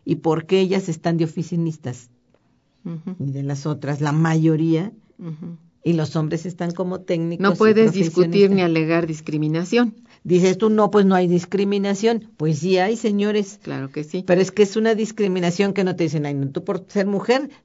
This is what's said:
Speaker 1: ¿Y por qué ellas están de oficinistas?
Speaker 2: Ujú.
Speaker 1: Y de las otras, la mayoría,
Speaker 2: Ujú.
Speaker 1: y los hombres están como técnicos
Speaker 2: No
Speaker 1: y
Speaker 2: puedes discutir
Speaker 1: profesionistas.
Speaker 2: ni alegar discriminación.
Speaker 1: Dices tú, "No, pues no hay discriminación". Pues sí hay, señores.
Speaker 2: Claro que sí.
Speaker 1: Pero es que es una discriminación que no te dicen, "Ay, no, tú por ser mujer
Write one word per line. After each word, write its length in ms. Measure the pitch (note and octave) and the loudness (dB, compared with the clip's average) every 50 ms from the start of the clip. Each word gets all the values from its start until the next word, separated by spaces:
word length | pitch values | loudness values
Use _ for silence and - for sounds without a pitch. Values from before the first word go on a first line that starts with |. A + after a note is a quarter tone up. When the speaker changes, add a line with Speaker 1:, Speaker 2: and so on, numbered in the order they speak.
| - | -6
Speaker 1:
¿Y 120 | - D#3+ D#3+ | -4 -4 -2
por 280 | - E3 D#3 D#3+ D#3+ | 0 0 -2 -2 -2
qué 140 | - F#3+ F#3+ | 0 0 2
ellas 300 | F#3+ F3+ F#3+ F#3+ F#3+ F#3 | 2 2 0 -2 -2 -4
están 280 | D#3+ - - E3+ E3 E3 | -6 -4 -2 -2 0 0
de 80 | E3 | 0
oficinistas? 840 | D#3+ D#3+ - E3 - F3+ E3+ E3 E3 D#3 - - C3 A#2+ - - _ _ _ _ _ _ _ _ _ _ _ _ _ _ _ - | -2 -4 -6 -8 -6 -4 -4 -4 -4 -4 -8 -10 -12 -12 -12 -14 _ _ _ _ _ _ _ _ _ _ _ _ _ _ _ -14
Speaker 2:
Ujú. 300 | F3 E3+ D#3+ E3 F#3+ F#3 F3+ | -12 -12 -12 -10 -12 -10 -8
Speaker 1:
Y 120 | C#3 C#3 | -8 -8
de 120 | C3+ C#3 C#3 | -6 -6 -6
las 220 | C#3 C#3+ C#3 - | -6 -6 -6 -6
otras, 340 | D#3+ D3+ D3 - C3+ D3 C3+ | -6 -6 -6 -6 -6 -6 -4
la 140 | D3 D3 C#3+ | -2 -2 0
mayoría, 800 | D#3 D#3+ E3 D#3+ D#3+ D#3+ D#3+ D#3+ D#3 D#3+ E3 D#3+ D#3 F3+ A3 - - _ _ _ - | 2 2 2 2 2 2 2 2 2 2 0 0 0 -2 -4 -10 -14 _ _ _ -16
Speaker 2:
Ujú. 380 | F3+ E3 D#3 D3+ F3 F3 E3+ D#3+ _ _ _ _ - | -14 -12 -12 -12 -12 -14 -16 -16 _ _ _ _ -2
Speaker 1:
y 100 | D#3 E3+ | -2 0
los 220 | D#3+ D3+ - - | 0 -2 -2 -2
hombres 300 | E3 D#3 D3+ E3 E3 D#3+ | -2 -2 -2 -4 -6 -6
están 260 | F#3+ F3 - F3 E3+ | -8 -8 -8 -6 -6
como 300 | E3+ F3 F#3+ F3+ F#3 F#3 | -6 -6 -6 -6 -6 -8
técnicos 400 | F#3 - F3+ E3 E3 E3 E3+ E3 F#3 | -6 -4 -4 -2 -2 -4 -2 0 0
Speaker 2:
No 100 | G3 F3+ | 0 2
Speaker 1:
y 40 | D#3 | 4
Speaker 2:
puedes 340 | A3 A3 G#3+ G#3+ A3 D3+ | 4 4 6 6 4 4
discutir 380 | E3 F#3+ F3+ E3 D#3+ F3+ F3 E3 | 4 2 0 0 2 2 2 4
Speaker 1:
profesionistas. 240 | E3+ G3 G3+ F#3+ G3 | 4 4 6 6 6
Speaker 2:
ni 60 | F#3+ | 4
alegar 460 | F3+ E3+ E3 E3 D#3+ D#3 E3 E3+ E3+ D#3+ | 2 2 2 2 2 2 2 0 0 -2
discriminación. 880 | D#3+ D3+ - - D#3 D3+ D3+ D3+ D#3 E3 G3 F#3+ - A#3 B3 A3+ - - - _ _ _ - | -4 -8 -8 -6 -4 -2 0 0 0 -2 -2 0 2 2 2 2 -2 -6 -18 _ _ _ -2
Speaker 1:
Dices 340 | - F3 F3+ F3 F#3 F#3 F#3 | 2 2 4 4 4 2 2
tú, 120 | A3 G#3+ | 2 2
"No, 200 | G#3+ G#3+ G#3 G3+ | 4 4 4 4
pues 140 | G#3 G#3+ G3 | 4 4 4
no 100 | G3 F#3+ | 4 4
hay 120 | F3+ F3+ F3 | 4 4 4
discriminación". 1040 | F3 F3 F3 - - F#3+ G3+ G3+ G3+ G3+ G3 G3+ G3 G3 G#3 A3+ A#3+ A3+ A3+ - - - | 2 0 0 0 -2 -2 0 0 0 0 0 -2 -2 0 2 0 0 0 -4 -8 -8 -4
Pues 220 | D3+ D#3 D#3+ C#3 | -2 -2 -2 0
sí 180 | D3+ F#3 F#3+ F#3 | 0 2 2 2
hay, 180 | F3+ G3 A3+ | 2 2 0
señores. 640 | A3+ - A3 G3+ G3+ G3+ G#3 G#3 G#3+ G3+ G3 - - | -2 -2 -2 0 0 0 0 0 0 -2 -4 -8 -16
Speaker 2:
Claro 280 | - - C#3+ C3+ C3+ C3+ | -12 -10 -10 -8 -8 -8
que 140 | C3+ D3+ D3+ | -8 -10 -10
sí. 180 | D3+ - F#3 F#3 | -8 -8 -6 -2
Speaker 1:
Pero 140 | - F3+ F3+ | 2 2 2
es 100 | F#3+ F#3 | 2 2
que 120 | - - G#3 | 2 2 2
es 120 | G3 - A3 | 2 2 0
una 180 | A3 A3+ A3+ | 0 0 0
discriminación 800 | G3+ A3 G#3 - - G#3 G3 F#3 F#3 F3 F3 F3 F3 G3+ G3 G3 | 0 -2 -4 -4 -2 -2 0 0 0 0 0 0 0 0 0 0
que 100 | G3 F#3+ | 0 0
no 120 | F3+ F3+ | -2 0
te 80 | F3+ F3 | -2 -2
dicen, 200 | D3+ C#3+ D#3+ D3 | -2 -2 -2 -4
"Ay, 80 | C#3+ C#3+ | -4 -4
no, 160 | C#3 C#3 C3+ | -4 -4 -4
tú 140 | C#3 F3+ F3 | -6 -6 -6
por 220 | - G3 F3+ F#3 - | -6 -6 -6 -8 -6
ser 180 | - G3+ F#3+ G3+ | -4 -2 -2 0
mujer 420 | G3+ F#3+ G3 - A#3+ C4+ D4+ - - - _ | -2 -2 0 0 0 0 0 -4 -12 -18 _